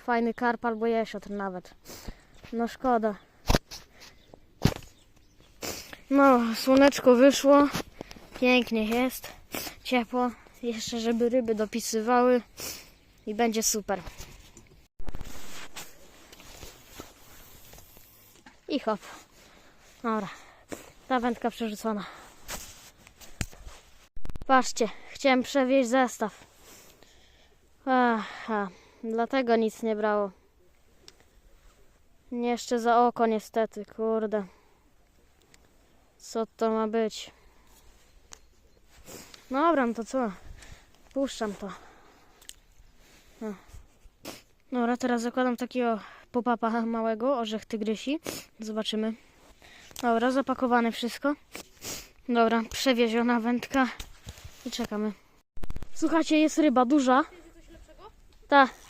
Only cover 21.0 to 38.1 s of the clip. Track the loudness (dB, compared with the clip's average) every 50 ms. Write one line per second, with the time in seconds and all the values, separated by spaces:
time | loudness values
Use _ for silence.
21 | -6 -2 -2 0 0 -2 -2 -2 -4 -6 -4 -4 -6 -6 -6 -6 -6 -4 -4 -4
22 | -8 -10 -14 -18 -20 -20 -20 -20 -14 -14 -12 -12 -12 -16 -20 -20 -20 -20 -20 _
23 | -20 -20 -20 -20 -20 -20 -14 -12 -12 -12 -12 -18 -18 -20 -20 -20 -20 -20 -20 -20
24 | -20 _ _ 0 0 0 0 -2 2 4 4 4 4 2 0 -2 -2 -2 -2 -10
25 | -18 -18 -12 0 2 4 4 4 2 2 2 2 4 6 4 4 4 4 4 2
26 | 2 2 0 -4 -6 -6 -6 -12 -20 -20 -20 -20 -20 -20 -20 -20 -20 -20 -20 _
27 | -20 -20 _ -20 -20 _ _ _ -20 _ _ _ _ _ _ _ _ 0 2 4
28 | 4 2 2 0 -4 -8 -12 -12 -6 -4 -4 -2 -4 -4 -8 -16 -20 -20 _ _
29 | -8 -4 -2 -2 -2 0 0 0 2 4 4 4 2 0 -2 -4 -4 -4 -2 0
30 | 0 0 0 0 -2 -4 -6 _ _ _ _ _ _ _ _ _ _ _ _ _
31 | _ -20 -20 _ -20 _ _ -20 _ -20 -20 _ _ -20 _ _ -20 -20 _ _
32 | _ _ _ _ _ -10 -8 -4 -2 -2 -2 -4 -4 -4 -4 0 2 4 4 6
33 | 4 4 2 2 0 0 0 -2 -4 -4 -2 -2 -2 -2 -4 -12 -16 -14 -10 -6
34 | -4 -2 -2 -2 -2 -2 -2 -4 -4 -6 -14 _ _ _ _ _ _ _ _ _
35 | _ _ _ _ _ _ _ _ _ _ _ _ _ _ _ _ _ _ _ _
36 | _ _ _ _ -20 -8 -6 -6 -6 -6 _ -2 -2 0 0 0 -2 -2 -2 -2
37 | -2 -2 -4 -8 -14 -16 -20 _ _ -20 _ _ _ -20 -20 -20 _ -20 -20 _
38 | _ _